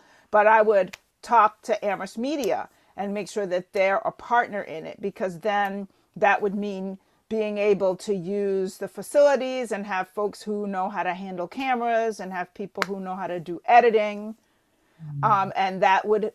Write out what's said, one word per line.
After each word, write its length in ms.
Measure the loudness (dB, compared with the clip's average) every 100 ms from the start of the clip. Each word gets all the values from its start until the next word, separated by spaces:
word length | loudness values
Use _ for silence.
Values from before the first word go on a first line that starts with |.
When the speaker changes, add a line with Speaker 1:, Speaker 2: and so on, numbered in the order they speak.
| _ _ 0
Speaker 1:
but 160 | 4 6
I 160 | 8
would 360 | 6 4 2 -6 _ _
talk 400 | 2 6 6 2
to 220 | -4 -2 -2
Amherst 320 | -4 -6 -6
Media 500 | -4 -2 -2 -2 -6 _ _ -8
and 160 | -6
make 160 | -6 -6
sure 180 | -6 -2
that 240 | -4 -4
they're 300 | 0 2 2
a 80 | -2
partner 500 | -8 0 0 0 -6
in 240 | -8 -10 -12
it, 140 | -8
because 400 | -8 -6 -6 -4
then 480 | -2 0 -2 -4 -12 _ _ 0
that 240 | 2 2
would 120 | 0
mean 440 | -2 -6 -6 -8 -10 _ _ -6
being 280 | -4 -2 0
able 380 | 2 2 2 -2
to 180 | -4
use 640 | -4 -4 -2 -2 -2 -4 -8
the 100 | -12
facilities 840 | -12 -2 4 6 4 -2 -4 -4
and 160 | -6 -4
have 200 | -6 -6
folks 360 | -4 -4 -4
who 240 | -8 -6 -4
know 200 | -4 -4
how 140 | -4
to 140 | -4 -4
handle 320 | -8 -8 -8
cameras 720 | -4 -2 0 0 0 0 -4
and 120 | -8
have 220 | -8 -8
people 300 | -10 -10 -6 -6
who 140 | -6
know 160 | -8 -8
how 100 | -6
to 140 | -8
do 200 | -8 -8 4
editing. 720 | 6 6 4 0 -6 -12 -16 _ _ _ _ _ _
Speaker 2:
Mm-hmm. 200 | -12 -2
Speaker 1:
Um, 280 | 2 2 2 0
and 260 | -2 0
that 240 | 0 0 2
would 260 | 0 0